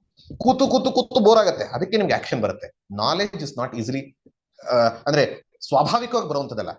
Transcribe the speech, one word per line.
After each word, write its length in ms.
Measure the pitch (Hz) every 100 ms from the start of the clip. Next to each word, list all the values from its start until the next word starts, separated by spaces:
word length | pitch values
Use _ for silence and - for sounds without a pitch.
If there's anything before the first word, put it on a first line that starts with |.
| _ _ - -
ಕೂತು 300 | 240 254 262
ಕೂತು 260 | 254 247
ಕೂತು 280 | 247 247 214
ಬೋರ್ 180 | 208 220
ಆಗತ್ತೆ, 260 | 196 -
ಅದಕ್ಕೆ 320 | 101 127 185 220
ನಿಮ್ಗೆ 180 | 180
ಆಕ್ಷನ್ 260 | 113 - 131
ಬರುತ್ತೆ. 340 | 104 92 - _ -
Knowledge 560 | 101 120 175 202 156 147
is 160 | 120
not 160 | 127 117
easily, 500 | 113 135 139 _ _ _ _ _ -
ಆ, 80 | 123 113
ಅಂದ್ರೆ 600 | - 143 151 123 - _ _
ಸ್ವಾಭಾವಿಕವಾಗಿ 680 | - 139 151 233 233 240 170
ಬರುವಂತದ್ದಲ್ಲ, 400 | 139 123 107 87